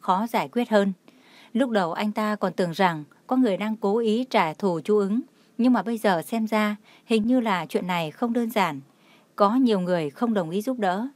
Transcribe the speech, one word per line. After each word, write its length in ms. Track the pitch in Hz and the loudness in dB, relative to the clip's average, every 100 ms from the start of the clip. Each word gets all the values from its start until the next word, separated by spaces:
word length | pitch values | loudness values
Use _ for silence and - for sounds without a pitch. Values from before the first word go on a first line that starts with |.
khó 260 | - 185 233 | -2 0 0
giải 220 | 220 147 | -2 -2
quyết 220 | 240 240 | -4 2
hơn. 220 | 214 196 185 _ _ _ - - | 2 2 -2 _ _ _ -20 -6
Lúc 180 | 226 262 | -2 0
đầu 220 | 214 170 | 0 0
anh 200 | 170 208 | -2 -4
ta 240 | 214 214 208 | -2 -2 -2
còn 160 | 190 | -4
tưởng 180 | 180 175 | 0 -2
rằng 340 | 160 185 156 143 _ - | 2 2 2 -8 _ -4
có 100 | 254 | 0
người 200 | 247 180 | 2 0
đang 200 | 214 214 | -2 -2
cố 220 | 196 226 | 0 0
ý 260 | 226 220 | 2 0
trả 280 | 262 220 175 | 0 0 0
thù 280 | 202 196 165 | 0 -2 -2
chú 140 | 143 208 | 0 0
Ứng, 220 | 196 226 - _ _ - | 2 -2 -4 _ _ -2
nhưng 140 | 247 | 2
mà 100 | 233 | 2
bây 160 | 185 226 | 0 -2
giờ 240 | 208 170 | 0 0
xem 240 | - 226 220 | -2 -4 -2
ra, 300 | 214 208 208 _ - - | 0 0 -4 _ -20 -2
hình 200 | 226 220 | 0 2
như 140 | 254 | 0
là 260 | 226 180 156 | 2 -2 -2
chuyện 200 | 208 180 | -4 -2
này 240 | 175 156 | -2 -4
không 220 | - 240 | -4 -4
đơn 180 | 240 233 | -2 -2
giản. 300 | 220 175 139 139 _ _ _ _ - | 0 0 -2 -14 _ _ _ _ 0
Có 180 | 202 | 2
nhiều 260 | 254 247 202 | 4 4 2
người 300 | 180 175 147 | 2 0 -2
không 240 | - 240 | -4 -2
đồng 160 | 208 160 | 0 0
ý 120 | 190 | -4
giúp 160 | 220 254 | -4 -2
đỡ. 280 | 190 190 262 | -2 -2 -4